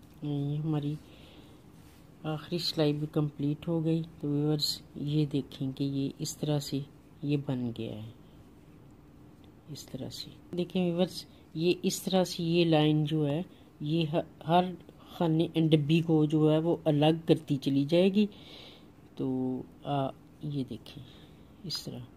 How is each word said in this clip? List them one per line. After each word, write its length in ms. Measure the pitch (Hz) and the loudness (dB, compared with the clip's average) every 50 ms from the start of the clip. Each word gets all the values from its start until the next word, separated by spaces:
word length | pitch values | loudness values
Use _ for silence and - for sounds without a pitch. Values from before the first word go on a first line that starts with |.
| - - - - 151 | -20 -20 -16 -10 -6
ये 320 | 147 143 143 143 143 147 | -4 -4 -2 -2 -2 -4
हमारी 420 | 151 151 160 151 147 143 147 151 151 - - - - - - - - - - - - - - - - - - - - - - - - - | -4 -2 -2 -2 -2 -2 -4 -6 -8 -10 -16 -20 -20 -20 -20 -20 -20 -20 -20 -20 -20 -20 -20 -20 -20 -20 -20 -20 -20 -20 -20 -20 -14 -10
आखिरी 340 | 156 156 147 - - 175 175 | -8 -8 -8 -8 -6 -6 -4
सिलाई 340 | - - - 165 156 147 147 | -4 -4 0 0 2 2 2
भी 140 | 147 151 156 - | 0 -4 -4 -2
कंप्लीट 520 | 156 151 147 - - 143 147 151 151 - 175 | -2 -2 -2 -2 -4 -4 -4 -4 -4 -4 -4
हो 120 | 165 165 | -2 -2
गई। 200 | 156 160 160 165 160 165 - - | 0 0 0 -2 -2 -6 -10 -8
तो 60 | - 147 | -4 -2
व्यूअर्स 520 | 143 147 147 151 151 151 147 - - - - - - - | -2 0 0 0 0 0 -2 -4 -6 -6 -10 -16 -12 -8
ये 280 | 143 147 147 156 151 | -6 -2 0 0 0
देखें 460 | 139 147 139 131 - - - 139 131 131 | 0 0 -4 -4 -6 -8 -8 -6 -6 -4
कि 100 | - 143 | -4 -4
ये 280 | 139 139 139 139 139 - - | -4 -2 -2 -4 -4 -4 -6
इस 160 | 156 - - - | -8 -8 -8 -6
तरह 200 | - 151 147 143 | -4 -2 -2 -2
से 240 | 139 - 143 135 143 - - - - - - - - | -2 -4 -6 -6 -6 -8 -14 -20 -20 -20 -16 -10 -4
ये 140 | 143 147 143 | -2 -2 -2
बन 320 | 139 - 131 123 123 120 | -2 -2 -4 -4 -4 -6
गया 220 | 113 113 113 120 113 | -6 -8 -8 -10 -10
है, 200 | 107 110 113 110 - - - - - - - - - - - - - - - - - - - - - - - - - - - - - - - 147 | -12 -14 -16 -18 -20 -20 -20 -20 -20 -20 -20 -20 -20 -20 -20 -20 -20 -20 -20 -20 -20 -20 -20 -20 -20 -20 -20 -20 -20 -20 -20 -20 -20 -20 -16 -16
इस 140 | - - - | -16 -14 -12
तरह 220 | - 131 127 123 | -12 -10 -10 -10
से। 200 | - - - - - - - - - | -12 -12 -14 -14 -16 -20 -16 -8 -4
देखें 260 | 175 180 175 - 185 | -4 -4 -2 0 0
व्यूअर्स, 440 | 180 175 170 170 185 180 - - - - - - - - - | 2 2 2 2 0 0 -2 -6 -16 -16 -18 -20 -20 -10 -4
ये 160 | 156 165 180 180 - - | 0 2 2 2 2 0
इस 180 | 190 - - - | -2 -2 -2 -2
तरह 180 | 190 190 185 180 | 2 2 2 2
से 200 | 175 - - 170 | 2 0 -4 -2
ये 220 | 165 165 175 170 | 2 4 4 4
लाइन 400 | 170 160 151 151 151 151 151 156 | 6 6 6 6 6 4 4 2
जो 200 | 147 160 156 151 | 2 0 0 0
है, 180 | 143 143 165 185 - - - - - - - | 0 0 -2 -4 -6 -12 -20 -20 -20 -14 -8
ये 220 | 151 147 160 165 165 | -4 -2 0 0 0
ह-, 200 | 143 156 170 - - - - - | 0 -2 -2 -4 -4 -8 -10 -2
हर 300 | 147 165 180 180 185 175 - - - - - - - | 2 4 4 4 2 -2 -10 -14 -20 -20 -20 -20 -12
खाने 360 | - - 175 160 160 160 170 165 - 165 | -4 -2 0 2 2 2 2 2 2 2
डब्बी 440 | 160 156 156 156 143 139 165 170 | 4 6 6 4 6 4 4 4
को 240 | 160 170 160 156 151 151 | 4 4 4 4 4 4
जो 220 | 156 156 156 151 | 4 4 4 4
है 100 | 151 156 | 4 4
वो 200 | 160 170 165 - - 160 | 2 0 0 0 2 2
अलग 380 | 151 143 147 156 160 160 - | 2 4 4 4 2 2 2
करती 300 | - 160 156 - - 151 135 | 2 2 2 2 0 -2 -2
चली 280 | - 143 135 139 143 | 0 0 0 0 0
जाएगी। 420 | 143 165 175 185 196 190 214 208 202 - - - - - - - - - - - - - - - - - - | 2 4 4 4 4 4 4 2 2 0 -8 -20 -20 -20 -20 -20 -20 -20 -20 -20 -20 -20 -20 -20 -16 -10 -6
तो 100 | 139 131 127 131 127 127 127 123 - - - - - | -4 -4 -2 -2 -2 -4 -4 -6 -8 -12 -18 -14 -8
आ, 240 | 147 143 139 135 131 - - - - - - 156 | -4 -4 -2 -2 -4 -6 -10 -18 -20 -18 -12 -10
ये 180 | 151 143 143 127 | -8 -6 -6 -6
देखें 380 | - 117 - - - - 143 123 - - - - - - - - - - - - | -6 -8 -14 -14 -16 -18 -18 -18 -20 -20 -20 -20 -20 -20 -20 -20 -20 -20 -18 -12
इस 200 | 165 - - - | -10 -10 -10 -10
तरह। 140 | - 123 123 123 - - | -10 -12 -12 -14 -16 -18